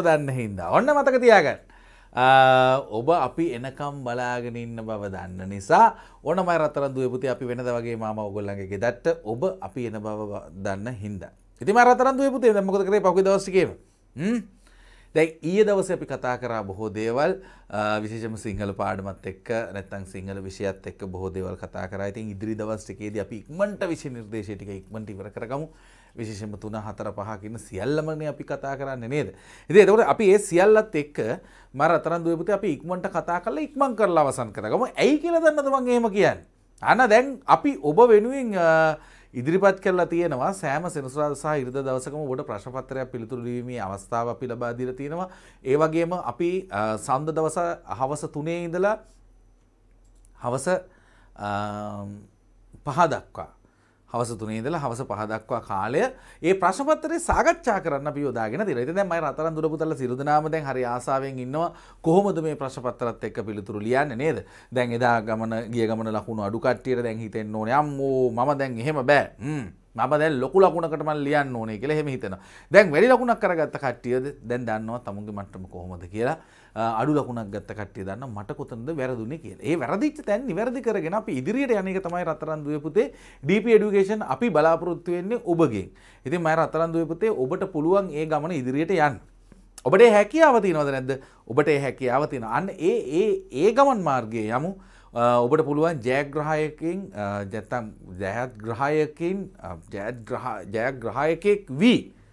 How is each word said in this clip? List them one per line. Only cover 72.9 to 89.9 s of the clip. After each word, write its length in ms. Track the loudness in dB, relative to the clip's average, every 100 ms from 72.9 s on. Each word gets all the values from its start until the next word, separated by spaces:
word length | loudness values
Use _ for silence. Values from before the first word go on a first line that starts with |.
වැඩි 220 | 8 8
ලකුණක් 240 | 6 4 0
කරගත්ත 380 | 2 2 -2 -2
කට්ටිය 400 | -4 -4 -2 -2
ද-, 160 | -2 -8
දැන් 240 | -6 -4 -2
දන්නවා 320 | -4 -4 -8
තමුන්ගේ 340 | -8 -10 -10
මට්ටම 380 | -10 -10 -12 -14
කොහොමද 320 | -12 -12 -12 -10
කියලා. 280 | -4 -2 -4 -10 -20 -14
අ, 320 | -6 -4 0
අඩු 100 | 0
ලකුණක් 340 | 0 0 -6 -8
ගත්ත 240 | -10 -10
කට්ටිය 300 | -10 -10 -10 -10
දන්නවා 360 | -10 -10 -12
මට 120 | -10
කොතනද 360 | -10 -10 -10 -8
වැරදුනේ 440 | -6 -4 -4 -8 -10
කියලා. 240 | -14 -10 -4
ඒ 80 | -2
වැරදිච්ච 440 | -2 -2 -2 -4
තැන් 240 | -4 -2 -2
නිවැරදි 340 | -4 -4 -2
කරගෙන 320 | -2 -2 -2
අපි 180 | -4 -4
ඉදිරියට 380 | -6 -2 -2 0
යන 140 | 0 0
එක 80 | -4
තමයි 240 | -4 -4
රත්තරන් 380 | -4 -4 -6 -6
දුවේ 160 | -4 -6
පුතේ 280 | -2 0 0 -2 -20 -8
ඩී 180 | 0 2
පී 140 | 6
එඩියුකේෂන් 480 | 6 6 2 2 0
අපි 280 | -2 -2 2
බලාපොරොත්තු 600 | 4 4 4 0 -6 -4
වෙන්නේ 300 | -4 -4 -4
ඔබගෙන්. 440 | 0 2 2 2 -8 -14 -20 -14
ඉතින් 180 | -6 -2
මම 100 | 2
රත්තරන් 380 | 2 2 0 0
දුවේ 140 | 0 -2
පුතේ 200 | -2 -2
ඔබට 340 | 0 -2 -2 -4
පුළුවන් 420 | -2 2 2 2
ඒ 120 | -4 -2
ගමන 280 | -2 -2
ඉදිරියට 400 | -4 -2 -2 0
යන්න. 240 | 2 2 0 -12 _ -20 -20 -20 -6
ඔබට 160 | 2